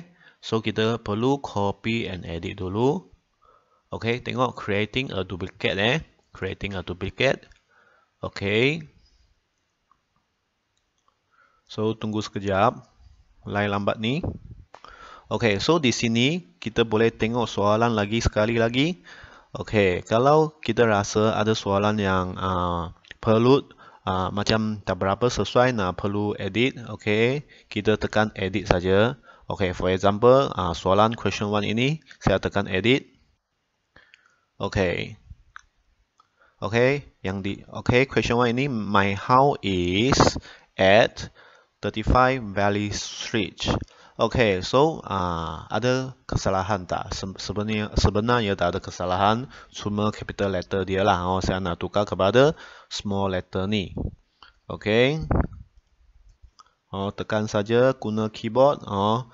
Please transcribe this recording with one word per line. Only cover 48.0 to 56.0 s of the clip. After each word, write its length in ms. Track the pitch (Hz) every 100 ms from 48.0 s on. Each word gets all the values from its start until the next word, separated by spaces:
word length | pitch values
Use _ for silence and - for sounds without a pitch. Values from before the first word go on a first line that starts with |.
| 113 104 117 120 101
tak 180 | 98 90
ada 80 | 92
kesalahan, 720 | - - 90 90 98 113 127 - -
cuma 400 | - 104 104 107
capital 400 | - - - 101
letter 320 | 92 87 98 92
dia 160 | 95
lah. 240 | 104 90 90
Oh, 160 | 92
saya 160 | 90 92
nak 240 | 92 85
tukar 240 | 90 104 104
kepada 480 | 90 95 120 143 165 - - -
small 480 | - 104 98 98
letter 320 | 92 - 95 95
ni. 240 | 107 87 - - - _ _ - _ -
Okey. 560 | 92 104 113 131 160 156 - - - - _ _ _